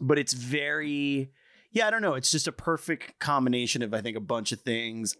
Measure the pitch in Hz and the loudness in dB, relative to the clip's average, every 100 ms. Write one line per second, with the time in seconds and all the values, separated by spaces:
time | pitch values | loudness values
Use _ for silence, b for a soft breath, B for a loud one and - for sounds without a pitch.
0 | 131 147 135 127 123 147 143 151 151 143 | 2 2 2 -4 -2 -2 0 -2 -2 -2
1 | 143 139 135 b b b b 220 220 220 | 0 0 -2 b b b b 0 2 2
2 | 202 135 - 160 - - - 160 - 160 | 2 2 2 2 0 -4 -2 -2 -2 -6
3 | - - - 143 127 123 120 131 117 110 | -6 -6 0 4 4 2 2 0 0 -2
4 | 110 110 101 117 107 113 - 113 117 113 | -2 -6 -2 -2 -2 -4 -2 -2 -2 -4
5 | 110 - | -4 -2